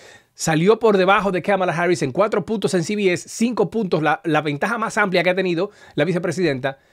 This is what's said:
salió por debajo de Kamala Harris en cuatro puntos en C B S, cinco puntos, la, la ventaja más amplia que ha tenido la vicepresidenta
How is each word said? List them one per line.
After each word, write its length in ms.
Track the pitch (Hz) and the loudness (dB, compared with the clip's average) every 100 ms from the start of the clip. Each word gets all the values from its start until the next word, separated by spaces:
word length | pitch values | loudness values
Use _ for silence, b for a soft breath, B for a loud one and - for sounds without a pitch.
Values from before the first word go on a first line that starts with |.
| B B B | B B B
salió 440 | - - 156 180 226 | -6 -2 2 4 4
por 180 | 226 196 | 4 4
debajo 340 | 180 208 196 | 4 4 2
de 100 | 180 | -2
Kamala 300 | 196 190 180 | 0 0 0
Harris 300 | 160 180 175 | 0 0 0
en 100 | 143 | 0
cuatro 320 | 123 214 220 | 0 0 -2
puntos 300 | 190 220 196 | -2 -2 -2
en 100 | 185 | -2
C 100 | 165 | -2
B 180 | 208 196 | 0 0
S, 160 | 175 - | 0 -6
cinco 420 | - 233 233 202 | -4 -2 0 -2
puntos, 320 | 226 185 175 | -2 -2 0
la, 180 | 151 151 | 0 0
la 160 | 170 151 | 0 0
ventaja 380 | 151 143 202 233 | 0 -2 -4 -4
más 180 | - 220 | -4 -2
amplia 260 | 202 175 | 0 2
que 60 | 170 | 2
ha 40 | |
tenido 360 | 185 185 165 202 B B - | 0 0 -2 -4 B B -2
la 80 | |
vicepresidenta 720 | 156 175 180 156 170 131 135 - b | 0 0 -2 -2 -2 -2 -4 -8 b